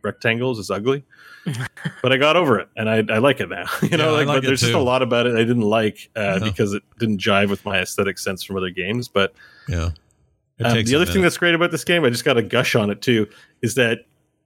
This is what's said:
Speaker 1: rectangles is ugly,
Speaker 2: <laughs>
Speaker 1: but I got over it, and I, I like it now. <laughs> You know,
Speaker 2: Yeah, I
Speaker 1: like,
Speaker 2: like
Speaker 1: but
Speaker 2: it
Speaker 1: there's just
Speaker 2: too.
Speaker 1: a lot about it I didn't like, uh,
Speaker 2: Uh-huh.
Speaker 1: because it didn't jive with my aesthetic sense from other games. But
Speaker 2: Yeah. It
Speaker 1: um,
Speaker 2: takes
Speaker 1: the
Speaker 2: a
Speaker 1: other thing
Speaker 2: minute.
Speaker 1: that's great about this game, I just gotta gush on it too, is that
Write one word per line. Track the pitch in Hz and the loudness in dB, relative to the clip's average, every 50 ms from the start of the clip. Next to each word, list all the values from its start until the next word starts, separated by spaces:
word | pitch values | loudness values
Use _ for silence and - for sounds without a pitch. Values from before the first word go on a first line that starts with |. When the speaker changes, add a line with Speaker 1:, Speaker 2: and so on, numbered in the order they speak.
| - | -8
Speaker 1:
rectangles | 104 - - - 117 113 117 123 131 127 107 | -8 -6 -4 -2 -2 -2 -2 -2 -4 -4 -6
is | 92 90 | -6 -6
ugly, | 95 98 104 127 139 143 139 _ _ - - - - - - | -6 -4 -2 -2 -2 -4 -6 _ _ -20 -20 -20 -20 -12 -10
Speaker 2:
<laughs> | 175 131 117 127 - _ - - 151 - - - | -8 -8 -8 -8 -10 _ -10 -12 -12 -8 -4 -2
Speaker 1:
but | 123 135 | 0 2
I | |
got | 127 139 151 156 | 2 2 4 4
over | 175 175 143 117 95 | 4 4 4 2 2
it, | 87 - _ | 0 -4 _
and | - 110 110 | -4 -2 0
I, | 113 110 107 107 | 2 0 0 0
I | 110 | 0
like | 110 120 143 127 - | 2 2 2 2 0
it | 101 87 | -2 -6
now. | 90 92 - - - | -8 -8 -8 -8 -6
<laughs> | - | -4
You | - - 170 | -2 0 0
know, | 156 151 160 | 0 0 2
Speaker 2:
Yeah, | |
I | |
Speaker 1:
like, | 156 151 151 | 2 0 0
Speaker 2:
like | 143 147 | 0 0
Speaker 1:
but | 135 131 | 0 0
Speaker 2:
it | |
Speaker 1:
there's | 131 135 120 | 0 0 0
just | 120 117 117 | 0 2 2
Speaker 2:
too. | |
Speaker 1:
a | - | 2
lot | 131 123 123 127 | 2 2 2 2
about | 131 113 123 120 120 | 0 0 2 2 2
it | 123 117 | 2 2
I | 110 113 | 2 2
didn't | 113 123 120 | 2 2 0
like, | 107 104 110 113 110 104 - - - - - | 2 2 2 2 0 0 -4 -6 -14 -12 -8
uh, | 110 | -4
Speaker 2:
Uh-huh. | 104 101 95 95 110 | -2 -2 -2 -2 -2
Speaker 1:
because | 110 104 - 110 101 101 | -2 -2 -2 -2 -2 -4
it | 104 - _ _ - | -6 -10 _ _ -4
didn't | 117 110 107 95 | -2 -2 -2 -2
jive | - 110 101 98 101 98 | 0 2 2 2 2 0
with | 101 - - | -2 -4 -4
my | 104 98 92 | -4 -4 -4
aesthetic | 90 - - - 101 98 92 - | -4 -2 -2 -2 -2 -2 -4 -6
sense | - 101 95 92 - | -6 -8 -8 -8 -8
from | - 98 | -8 -6
other | 95 92 90 | -6 -6 -6
games. | 85 90 90 98 110 123 120 | -6 -6 -6 -4 -4 -6 -6
But | - - 98 98 95 - _ - - _ _ - | -4 0 0 0 0 -2 _ -20 -20 _ _ -10
Speaker 2:
Yeah. | - 90 85 80 87 78 - _ _ _ _ _ _ _ _ _ _ _ - | -6 -4 -4 -4 -4 -6 -8 _ _ _ _ _ _ _ _ _ _ _ -4
It | 113 | 0
Speaker 1:
um, | 117 123 | 0 2
Speaker 2:
takes | 120 107 117 | 2 2 2
Speaker 1:
the | 131 | 2
Speaker 2:
a | 156 | 2
Speaker 1:
other | 180 | 2
thing | 180 175 | 2 2
Speaker 2:
minute. | 190 185 | 2 2
Speaker 1:
that's | 170 - | 2 2
great | - 175 175 170 | 0 0 2 2
about | 160 175 170 | 2 0 0
this | 165 160 - | -2 -2 -2
game, | - 175 170 151 | 0 2 2 2
I | 120 | 2
just | 120 117 - | 2 0 0
gotta | 151 123 117 110 | 2 2 2 2
gush | - - 117 117 - - | 0 0 0 0 2 2
on | 120 104 104 | 2 2 0
it | 101 - | -2 -2
too, | - 131 120 110 104 - - - - _ _ _ - | 0 2 2 2 2 0 -4 -12 -20 _ _ _ -6
is | 110 - | -2 0
that | 135 120 113 117 - - _ _ _ _ _ _ _ _ | 2 2 2 0 -2 -6 _ _ _ _ _ _ _ _